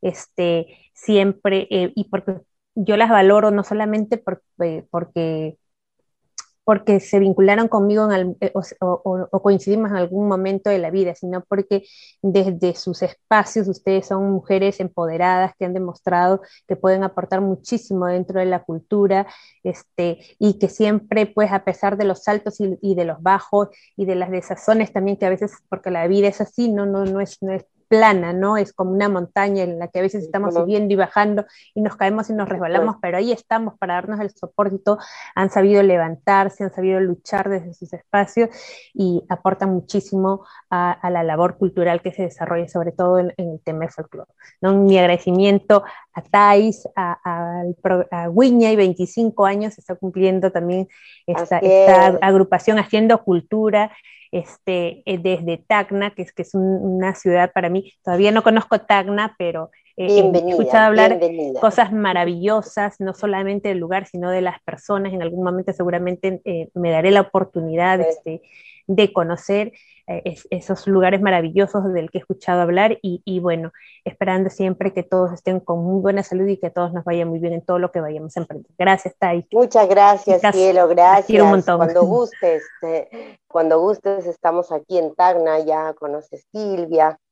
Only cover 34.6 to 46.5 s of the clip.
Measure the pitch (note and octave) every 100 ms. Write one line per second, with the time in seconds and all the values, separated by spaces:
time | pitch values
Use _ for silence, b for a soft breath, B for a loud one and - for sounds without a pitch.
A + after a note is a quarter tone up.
34.6 | G3+ G3 - G#3 B B B - F#3+ G#3
35.6 | G3 G3+ G3 F3+ E3 E3 - G3 G3 -
36.6 | G3 F#3 F#3 F#3+ F#3+ F3 - G3 F#3+ F#3+
37.6 | E3+ E3+ F3 F3 _ G3+ G3 - A3+ B
38.6 | B B B - F#3+ F3 - F3+ F#3+ F#3+
39.6 | G3 F#3 E3+ G#3 - G3 F#3+ F#3+ B B
40.6 | _ F3+ F3 F3 F3+ F3 E3 D#3 F3 E3+
41.6 | F#3+ F#3 F3 E3+ F#3 - F3+ - E3+ E3+
42.6 | E3+ F3+ E3+ E3+ F3+ F3+ F3+ - F3 D#3
43.6 | - D#3+ E3 - F3+ - D#3 _ b b
44.6 | F#3+ G3 G3 F#3+ F3+ F3 F3+ F3+ G3+ G3+
45.6 | - G#3 B B B - - G3+ G#3